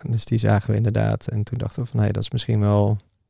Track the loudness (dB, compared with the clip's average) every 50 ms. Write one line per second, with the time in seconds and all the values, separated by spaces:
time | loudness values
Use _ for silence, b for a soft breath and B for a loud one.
0 | -2 -4 -4 -4 -2 -2 -2 0 2 2 2 2 2 0 0 0 0 0 0 0
1 | 0 0 0 -2 -4 -4 -4 -4 -4 -4 -4 -6 -6 -6 -6 -8 -8 -4 0 0
2 | 0 0 0 -2 -2 -2 -4 -4 -2 0 0 2 4 4 4 4 4 2 2 -2
3 | -4 _ _ _ _ _